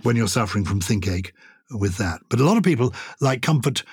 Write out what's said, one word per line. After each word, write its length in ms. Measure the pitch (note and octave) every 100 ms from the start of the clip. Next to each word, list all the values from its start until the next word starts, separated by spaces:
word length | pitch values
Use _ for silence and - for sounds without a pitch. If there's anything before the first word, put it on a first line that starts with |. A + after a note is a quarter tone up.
when 120 | A#2+ A#2
you're 140 | G#2+
suffering 340 | B2+ G#2 G#2
from 160 | E2+ G2+
think 280 | - G#2+ F#2
ache 240 | F2+ F#2+ - - _ -
with 260 | A2+ G2+ F#2+
that. 240 | F#2 - -
But 100 | A#2
a 60 | D3
lot 100 | A#3
of 80 |
people 300 | F3+ B2+ B2 - - -
like 220 | C3+ B2+
comfort 420 | - D3+ C#3 - -